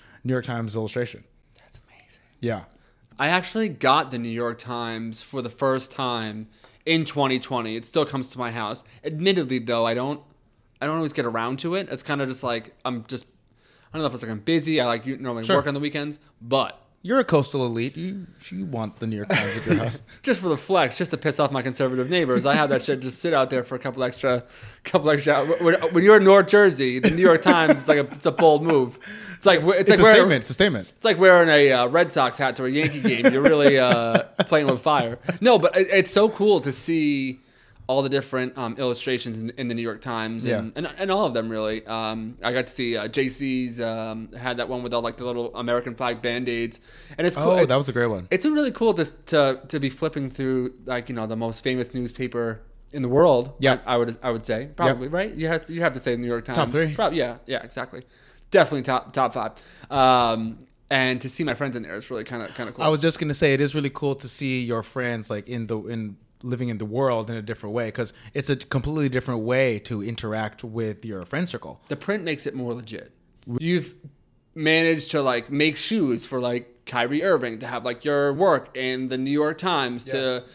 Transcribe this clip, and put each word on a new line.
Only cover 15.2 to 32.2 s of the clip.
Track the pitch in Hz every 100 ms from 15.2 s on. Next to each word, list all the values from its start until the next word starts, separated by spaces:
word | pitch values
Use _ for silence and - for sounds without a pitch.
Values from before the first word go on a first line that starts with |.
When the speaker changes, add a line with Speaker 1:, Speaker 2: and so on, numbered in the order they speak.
| 131 117
Speaker 1:
Sure. | 113 190
Speaker 2:
work | 147
on |
the | 139
weekends, | 147 147 147 147 _ _
but | 117 135 107 - _ _
Speaker 1:
You're | 175 262
a |
coastal | 247 156 135 139 123
elite. | 113 123 151
You, | 180 196 175 - -
you | 180
want | 190 123 110 -
the | 117
New | 107
York | 104
Times | 190 104 107
at | 110
your | 104
Speaker 2:
<laughs> |
Speaker 1:
house. | 113 - - -
Speaker 2:
Just | - 233
for | 180
the | 143
flex, | - 190 139 -
just | 175
to | -
piss | 156 139
off | 143
my | 139
conservative | 127 123 131 127 127
neighbors. | 180 147 127 131
I |
have | 147 147
that | 135
shit | - 135
just | 131 123
sit | 170
out | 151 131
there | 131
for | 120
a | 127
couple | 139 127
extra, | 123 - 139 123 - - - -
couple | - 185 147
extra | 147 143 143
hou-, | 143 165
when, | 175 165 165
when | 180
you're | 190 214
in |
North | 190 196 185
Jersey, | 208 202 135 131 123
the | 185
New | 165
York | 180 165
Times | 185 175 160 147
is | 135
like | 147
a, | 135
it's | 139 -
a |
bold | 143 165 151
move. | 160 156 123 - - - - -
It's | 196
like, | 175
it's | 156 190
Speaker 1:
It's | 196
Speaker 2:
like | 180
Speaker 1:
a |
Speaker 2:
wearing | 214 220
Speaker 1:
statement. | 190 139
It's | -
a |
statement. | 127 202 123 90 -
Speaker 2:
it's |
like | 226 175
wearing | 185 180 170
a, | 147 143
uh, | 127 123
Red | 151 175
Sox | 151